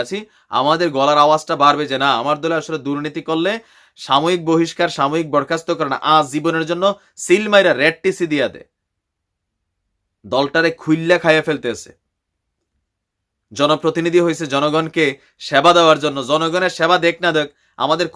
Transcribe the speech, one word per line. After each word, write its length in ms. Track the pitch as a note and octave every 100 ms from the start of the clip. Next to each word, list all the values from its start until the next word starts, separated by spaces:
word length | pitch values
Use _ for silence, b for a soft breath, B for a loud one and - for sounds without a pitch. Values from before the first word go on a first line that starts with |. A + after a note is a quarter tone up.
আছি, 140 | A#2+ G3 G#3+ b b
আমাদের 380 | A#2+ C#3 D#3+ F3 C3+
গলার 260 | C#3 D3 D3
আওয়াজটা 300 | D#3 - D3+
বাড়বে 220 | C#3+ C#3+ D3
যে 60 | C3
না, 60 | C#3 A#2+
আমার 160 | C3+ D3+
দলে 180 | D#3+ E3
আসলে 160 | D3+ D#3 C3+
দুর্নীতি 340 | C#3+ D3 D#3 D#3
করলে 220 | D#3+ F3+ A3+ b b b -
সাময়িক 420 | - C#3 E3 F3+ D#3+
বহিষ্কার, 380 | E3 E3 - E3+ D#3
সাময়িক 300 | C#3+ D#3+ D#3
বরখাস্ত 380 | C#3+ C3+ E3 E3 E3
করে 120 | C#3+
না, 40 | C3 C#3+ D#3
আজীবনের 500 | C#3 D3 D#3 D#3+ D#3
জন্য 160 | F3 G3 G3 b - -
সিল 200 | F#3+ G#3+
মাইরা 220 | G3+ F3+
রেড 220 | B2+ D3+ E3
টিসি 220 | F#3+ F#3 E3+
দিয়া 140 | D3 A2+
দে। 80 | D2+ - _ _ _ _ _ _ _ _ _ _ _ _ _ _ _ G2+
দলটারে 440 | B2 C#3 E3 E3 E3
খুইল্লা 360 | - D#3 E3 F3
খাইয়া 200 | E3+ D#3 D#3
ফেলতেছে। 440 | D3 B2 A2+ - _ _ _ _ _ _ _ _ _ _ _ _ _ _ _ _
জনপ্রতিনিধি 680 | A2 D3 D3+ E3 E3 E3+ F3 E3+
হয়েছে 200 | D#3 D#3
জনগণকে 520 | C#3 D3+ D#3 D#3+ E3 D3 C3+ b b
সেবা 320 | - C#3 D#3+
দেওয়ার 260 | F3 D#3+ D#3
জন্য, 140 | D3+ C#3 B2
জনগণের 440 | D#3 E3 F3 F#3 -
সেবা 180 | E3 -
দেখ 180 | E3 E3+
না 100 | F3 D#3
দেখ, 100 | D3 _ _ -
আমাদের 300 | C3+ D#3+ E3